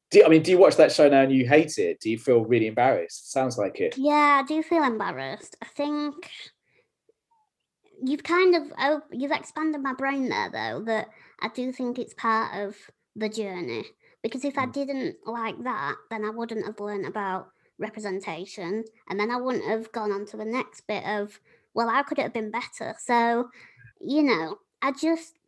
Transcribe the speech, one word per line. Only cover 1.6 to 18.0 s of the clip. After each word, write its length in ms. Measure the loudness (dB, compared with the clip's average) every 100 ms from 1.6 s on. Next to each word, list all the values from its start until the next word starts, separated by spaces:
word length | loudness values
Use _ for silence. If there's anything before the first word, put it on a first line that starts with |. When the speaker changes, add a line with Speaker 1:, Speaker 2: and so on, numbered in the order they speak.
| 4 0
Speaker 1:
it? 220 | -2 -2
Do 100 | -4
you 80 | -4
feel 220 | 2 2
really 220 | 4 2 2
embarrassed? 640 | 2 2 2 -2 -10 -6
Sounds 280 | -2 -2 -2
like 220 | -4 -2
it. 160 | -4 -2
Speaker 2:
Yeah, 420 | 0 2 4 4
I 40 | 2
do 160 | -4
feel 200 | 0 0
embarrassed. 760 | 2 0 -6 -6 -8 -10 -14 -20
I 40 | -18
think 640 | -8 -6 -4 -6 -10 -16 -18 -20 _ _ _ _ _ _ _ _ _ _ _ _ _ _ -10
you've 200 | -6 -6
kind 320 | -2 2 4
of, 180 | 4 0 -4
oh, 240 | -2 -2 -4
you've 180 | -8 -4
expanded 520 | -4 -4 -6 -4 -4
my 100 | -6
brain 360 | -4 -4 -2 -2
there, 220 | -2 -4
though, 320 | -6 -6 -6
that 240 | -4 -4 -4 -14 -20 _
I 60 | -10
do 220 | -6 -8
think 280 | -6 -6 -6
it's 160 | -10
part 400 | -6 -2 0 -2 -6 -10
of 100 | -12 -20 _ _
the 140 | -8 -6
journey. 560 | -6 -8 -8 -6 -6 -8 _ _ _
Because 220 | -8 -6
if 120 | -4 -4
I 80 | -4
Speaker 1:
Mm. 60 |
Speaker 2:
didn't 440 | -4 -6 -4 -6 -8 -10
like 360 | -8 -8 -8
that, 320 | -8 -6 -6 -8 _
then 140 | -8
I 60 | -6
wouldn't 360 | -6 -8 -8 -8
have 140 | -8
learned 260 | -8 -6 -6
about 420 | -6 -6 -6 -8 _ _ -12
representation, 1080 | -10 -8